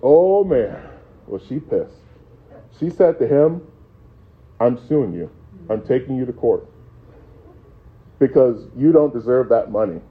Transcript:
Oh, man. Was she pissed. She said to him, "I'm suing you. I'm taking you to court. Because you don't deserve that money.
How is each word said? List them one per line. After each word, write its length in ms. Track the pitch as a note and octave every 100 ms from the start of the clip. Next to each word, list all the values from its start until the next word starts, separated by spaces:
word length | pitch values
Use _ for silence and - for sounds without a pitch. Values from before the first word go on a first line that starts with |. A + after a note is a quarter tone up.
Oh, 420 | C3 D#3 F#3 G3
man. 320 | F#3+ C3+ G#2 - - - - - -
Was 160 | G2 -
she 100 | C3+
pissed. 340 | - G2 - - - - - - _ - - -
She 100 | E3+
said 280 | E3+ F3+ D#3+
to 80 | A#2
him, 360 | C#3+ D3+ F3 - - - _ - - - _ - -
"I'm 180 | A#2+ B2 -
suing 260 | D3 G2
you. 160 | F2 F2 - - - -
I'm 140 | G#2+
taking 340 | - C3+ C3 C3
you 80 | B2+
to 60 |
court. 340 | A#2+ A#2 F#2+ - _ - - - - - - - - - - - - - -
Because 480 | C3+ D3+ B2+ A2 - A#2+
you 160 | D3
don't 200 | D#3+ D3
deserve 360 | A#2+ A2+ B2 A#2+
that 220 | A2+ G2+
money. 280 | G#2 G#2+ D#2+ -